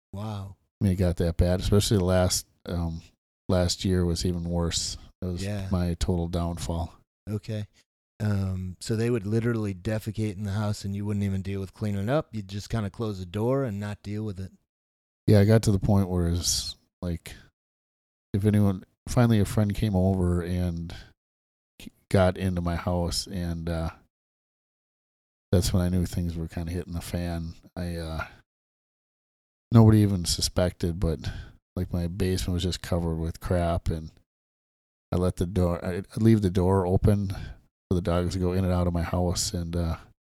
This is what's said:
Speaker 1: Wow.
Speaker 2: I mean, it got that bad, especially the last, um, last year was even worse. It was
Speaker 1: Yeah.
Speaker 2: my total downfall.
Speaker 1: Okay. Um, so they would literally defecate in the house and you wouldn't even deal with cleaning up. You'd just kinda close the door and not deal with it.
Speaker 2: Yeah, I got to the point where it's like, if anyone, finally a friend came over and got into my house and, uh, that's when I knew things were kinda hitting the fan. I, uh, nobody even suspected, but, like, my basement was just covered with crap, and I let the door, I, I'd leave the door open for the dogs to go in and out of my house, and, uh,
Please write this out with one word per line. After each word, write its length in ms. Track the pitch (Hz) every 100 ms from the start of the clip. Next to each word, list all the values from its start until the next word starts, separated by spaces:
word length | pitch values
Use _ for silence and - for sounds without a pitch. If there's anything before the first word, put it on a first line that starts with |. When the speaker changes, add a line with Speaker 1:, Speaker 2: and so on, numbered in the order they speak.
| _
Speaker 1:
Wow. 440 | 98 110 101 95 - _ -
Speaker 2:
I 20 |
mean, 100 | 104
it 20 | 90
got 220 | 87 85
that 200 | 85 -
bad, 220 | 87 92
especially 380 | - 104 - 101
the 80 | 90
last, 420 | 92 90 - - _ -
um, 380 | 87 85 82 - _ _ _ -
last 380 | 90 87 - 101
year 200 | 92 87
was 200 | 82 95
even 200 | 87 85
worse. 520 | 87 85 - - - - -
It 40 | 90
was 180 | 87
Speaker 1:
Yeah. 240 | 98 104 92
Speaker 2:
my 240 | 92 87 82
total 320 | - 87 85
downfall. 680 | 87 85 85 - 85 82 - _ _ -
Speaker 1:
Okay. 380 | 107 - 107 104 _ _ _ _ -
Um, 580 | 107 101 95 92 92 87
so 160 | - 110
they 160 | 117
would 160 | 120 98
literally 480 | 113 117 117 104 92
defecate 600 | 110 110 - 107 107 92
in 60 |
the 100 | 104
house 300 | 101 104 104
and 120 | 101 98
you 100 | 104
wouldn't 200 | 101 101
even 180 | 98
deal 160 | 95 98
with 160 | 92 -
cleaning 340 | 107 101 101
up. 240 | 151 -
You'd 140 | 110 95
just 220 | 101 -
kinda 200 | 113 101
close 300 | - 110 95
the 60 | 90
door 400 | 101 117 135 131
and 140 | 101
not 220 | 104 101
deal 220 | 101 104
with 160 | 110 92
it. 120 | 95 _ _ _ _ _ _ _ -
Speaker 2:
Yeah, 140 | 104
I 40 | 101
got 160 | 113
to 80 | 113
the 80 | 98
point 300 | - 98 92
where 200 | 90 85
it's 460 | 87 80 - - - _ -
like, 320 | 90 82 - - - _ _ _ _ _ _ _ _
if 120 | 101 104
anyone, 380 | 104 101 92 - _ -
finally 320 | - 120 110
a 60 | 98
friend 300 | - 104 98
came 200 | 110 92
over 460 | 95 95 90 87
and 540 | 85 90 90 85 85 - - _ _ _ _ _ _ - - _ -
got 280 | 101 92 92
into 240 | 95 87
my 160 | 87 85
house 500 | - 87 85 - -
and, 400 | 92 87 85 82
uh, 220 | 82 82 - _ _ _ _ _ _ _ _ _ _ _ _ _ _ -
that's 220 | 92 -
when 100 | 95
I 60 | 90
knew 160 | 92 85
things 320 | - 87 82
were 100 | 82
kinda 240 | - 82
hitting 220 | 90 87
the 80 | 85
fan. 540 | - 87 87 85 82 - - -
I, 220 | 87 85
uh, 300 | 80 80 - - _ _ _ _ _ _ _ _ _ _ _ _ -
nobody 260 | 117 110 110
even 240 | 104 98
suspected, 800 | 82 - - - 90 - 90 85
but, 280 | 85 76 - - - - _ -
like, 160 | 90
my 160 | 90 87
basement 460 | 98 92 92 -
was 100 | 87
just 180 | 90 -
covered 340 | - 87 85 80
with 260 | 82 -
crap, 480 | - 90 85 87 -
and 220 | 82 80 - _ _ _ _ _ _ _ _ -
I 60 | 87
let 180 | 90 -
the 100 | 90
door, 380 | 98 87 87
I, 140 | 90 90
I'd 240 | 95 -
leave 200 | 113 110
the 80 | 98
door 360 | 92 90 98 90
open 440 | 95 110 101 98 92 - - _ _ -
for 60 | 90
the 60 |
dogs 320 | 87 87 87
to 60 | 92
go 140 | 90
in 100 | 92
and 100 | 92
out 140 | 90 87
of 60 |
my 100 | 85
house, 500 | 87 90 87 85 -
and, 220 | 90 85 87
uh, 220 | 85 82 - _